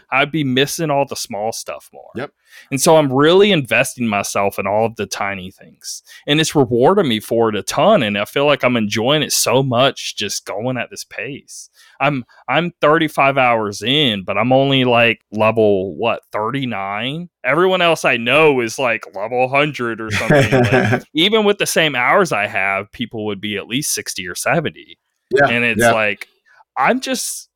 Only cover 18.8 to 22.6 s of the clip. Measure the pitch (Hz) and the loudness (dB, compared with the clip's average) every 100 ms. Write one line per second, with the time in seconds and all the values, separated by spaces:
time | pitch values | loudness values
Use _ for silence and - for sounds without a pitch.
18.8 | 127 113 80 95 107 123 127 139 151 131 | -2 -2 -6 -10 -4 -2 0 0 0 -2
19.8 | 117 110 110 101 113 147 113 131 117 123 | -6 -6 -6 -4 2 2 4 2 2 2
20.8 | 120 120 - 151 190 220 202 202 165 190 | 0 -2 -2 0 2 2 2 0 0 0
21.8 | 160 127 127 180 170 110 104 107 | 0 0 2 2 2 -2 -2 -2